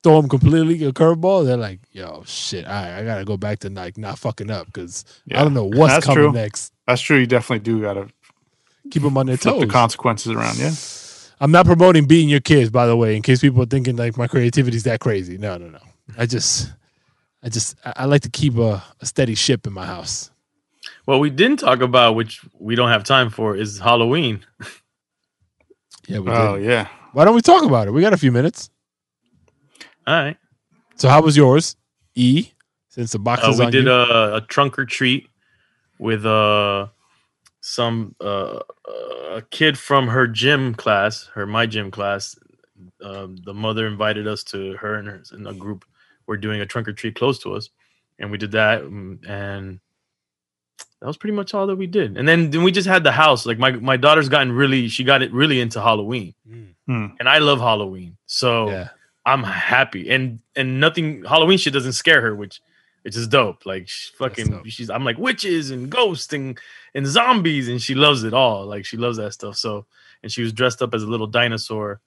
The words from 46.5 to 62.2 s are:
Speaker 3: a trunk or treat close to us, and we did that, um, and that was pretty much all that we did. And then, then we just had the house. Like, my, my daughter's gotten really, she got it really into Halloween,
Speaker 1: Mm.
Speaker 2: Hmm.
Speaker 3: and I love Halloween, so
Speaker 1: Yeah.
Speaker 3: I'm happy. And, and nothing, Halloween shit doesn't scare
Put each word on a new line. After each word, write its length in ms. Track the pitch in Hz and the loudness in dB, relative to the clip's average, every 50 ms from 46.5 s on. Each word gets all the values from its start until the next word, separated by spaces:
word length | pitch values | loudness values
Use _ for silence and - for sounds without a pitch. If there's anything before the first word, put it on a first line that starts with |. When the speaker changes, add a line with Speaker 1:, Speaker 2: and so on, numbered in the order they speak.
| 107 107 | -6 -6
Speaker 3:
a 60 | 101 | -8
trunk 220 | 98 - 123 113 107 | -8 -8 -8 -8 -8
or 40 | 104 | -12
treat 220 | - - 113 110 | -8 -10 -10 -6
close 240 | - 120 135 131 - | -2 -2 -2 -2 -4
to 140 | - 98 98 | -8 -10 -10
us, 160 | 101 107 - _ _ _ _ _ _ _ _ _ _ | -10 -12 -14 _ _ _ _ _ _ _ _ _ _
and 120 | - 104 | -12 -10
we 80 | 104 104 | -8 -8
did 140 | 107 101 104 | -8 -4 -2
that, 300 | 110 110 107 113 110 71 | 0 2 2 0 0 -4
um, 380 | 69 92 104 95 92 95 - _ | -10 -14 -16 -14 -16 -16 -18 _
and 520 | - 101 101 101 101 98 98 98 95 92 95 _ _ _ _ _ _ _ _ _ _ _ _ _ _ _ _ _ _ _ _ - _ _ _ | -14 -12 -12 -10 -10 -10 -12 -12 -14 -16 -18 _ _ _ _ _ _ _ _ _ _ _ _ _ _ _ _ _ _ _ _ -20 _ _ _
that 60 | - | -12
was 100 | 123 160 | -12 -12
pretty 180 | _ - 208 208 | _ -8 -6 -6
much 200 | 208 196 196 - | -6 -6 -6 -4
all 120 | 202 196 196 | -4 -2 -2
that 80 | 190 | -4
we 100 | 190 190 | -6 -6
did. 300 | 180 175 208 156 110 98 95 | -4 -2 -2 -2 -2 -4 -2
And 100 | 127 151 | 4 4
then, 220 | 165 170 165 156 | 4 4 4 0
then 120 | 139 160 170 | 0 2 2
we 80 | 190 180 | 2 2
just 140 | 202 185 190 | 2 0 2
had 160 | 190 185 160 | 2 4 4
the 80 | 143 117 | 2 2
house. 340 | 139 156 156 135 113 - | 4 4 4 4 2 0
Like, 120 | 135 117 110 | -4 -4 0
my, 140 | 127 131 127 | 0 0 0
my 240 | 117 110 131 131 | -2 -2 -2 0
daughter's 320 | 123 123 147 151 160 151 135 | 4 4 4 4 4 4 2
gotten 240 | 147 147 135 127 120 | 0 0 0 0 0
really, 360 | 123 143 135 135 135 120 113 | 0 0 2 2 0 -2 -2
she 160 | 117 - 131 | -4 -4 0
got 180 | 127 139 135 131 | 2 2 2 2
it 100 | 117 - | -2 0
really 280 | 120 135 147 143 127 | 0 0 2 2 0
into 200 | 120 113 - 113 | -2 -4 -6 -2
Halloween, 540 | 101 117 113 107 101 104 123 123 101 85 - _ _ 110 | 0 0 0 0 -2 -6 -8 -8 -10 -12 -16 _ _ _
Speaker 1:
Mm. 260 | 113 117 110 95 87 _ _ | -20 -20 -20 -20 _ _ _
Speaker 2:
Hmm. 200 | - 131 117 107 98 - _ | -6 -6 -6 -6 -8 -14 _
Speaker 3:
and 80 | 123 127 | 0 2
I 100 | 143 156 | 2 4
love 220 | 151 147 143 127 | 4 2 0 2
Halloween, 560 | 117 120 113 104 104 98 95 92 92 85 87 _ _ | 0 0 0 0 -2 -8 -10 -14 -16 -18 -20 _ _
so 420 | _ - - 131 123 117 117 110 104 | _ -8 -4 -2 -2 0 0 -2 -4
Speaker 1:
Yeah. 180 | 98 95 90 - - _ _ _ _ _ _ | -6 -8 -10 -14 -18 _ _ _ _ _ _
Speaker 3:
I'm 200 | 120 131 139 117 | -2 -2 0 -2
happy. 680 | 95 95 - - - 123 127 135 - - 98 82 - | -6 -6 -6 -4 0 2 0 0 0 -4 -12 -4 -2
And, 300 | 127 131 131 127 113 113 _ _ _ | -2 -2 -2 -4 -8 -12 _ _ _
and 240 | 143 131 131 127 131 | -6 -4 -4 -2 0
nothing, 440 | 147 160 160 - 160 151 156 107 90 | 0 0 0 -2 -4 -4 -6 -8 -6
Halloween 340 | - 147 160 160 170 196 180 | -2 0 2 4 4 2 2
shit 140 | - 156 135 | 2 -2 -2
doesn't 200 | 139 123 131 120 | -2 -4 -4 -6
scare 280 | - - 165 160 143 | -4 2 2 2 4